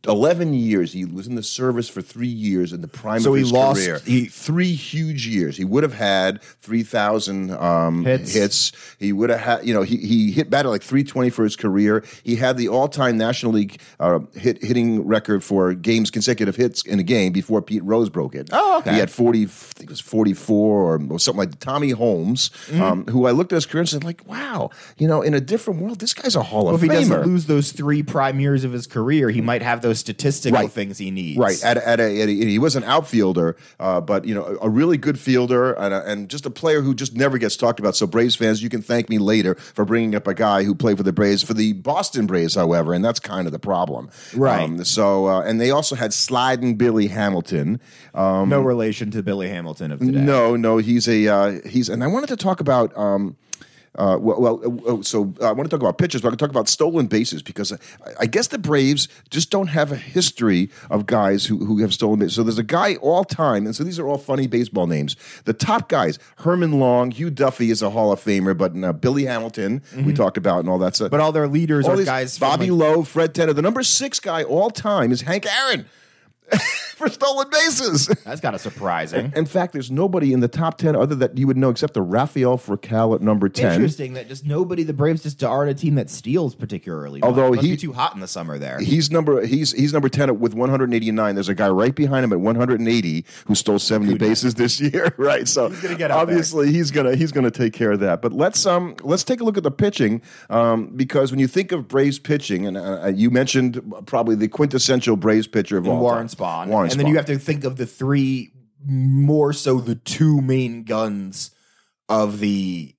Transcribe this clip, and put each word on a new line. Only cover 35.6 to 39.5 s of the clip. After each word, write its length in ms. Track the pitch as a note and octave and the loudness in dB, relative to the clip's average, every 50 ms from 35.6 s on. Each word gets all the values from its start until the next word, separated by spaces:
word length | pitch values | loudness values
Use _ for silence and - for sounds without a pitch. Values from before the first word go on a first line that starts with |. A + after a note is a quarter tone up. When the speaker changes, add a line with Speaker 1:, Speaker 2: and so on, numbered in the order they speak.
| B2 C3 B2 | 2 2 0
Speaker 1:
and, 200 | - G2 G2+ G2 | -2 -2 -2 -2
a, 100 | G2 - | -2 -4
and 220 | F#2+ G#2 G#2 G2+ F#2+ | -4 -6 -6 -6 -10
just 180 | - D3 C#3 | -12 -10 -10
a 40 | C3 | -10
player 320 | A2+ - - E3 D3+ D3+ | -10 -2 0 2 2 2
who 120 | C#3 C#3 C3 | 2 0 0
just 220 | A2 C3+ B2+ A2+ | -2 -4 -6 -2
never 220 | A2+ C3+ C#3 C3+ B2+ | 0 0 0 2 0
gets 180 | A2+ G#2 - | -2 -2 -2
talked 240 | - - A#2 A#2 - | 0 0 0 0 2
about. 160 | G#2 G#2 F2+ | 0 0 0
So 100 | - A2+ | 0 -2
Braves 300 | F2+ D#2+ A2+ A#2 B2 A2 | 0 2 2 2 2 2
fans, 260 | - A#2 A2 A2 G#2+ | 0 2 0 0 0
you 60 | A2 A#2 | -2 -6
can 120 | A2+ A2+ | -6 -6
thank 260 | G#2 - A#2+ A#2+ A2 - | -4 -2 -2 -2 0 0
me 100 | A2+ G#2+ | 0 0
later 360 | G2+ G2 A2 A2 G2 F#2 | 2 2 2 2 2 2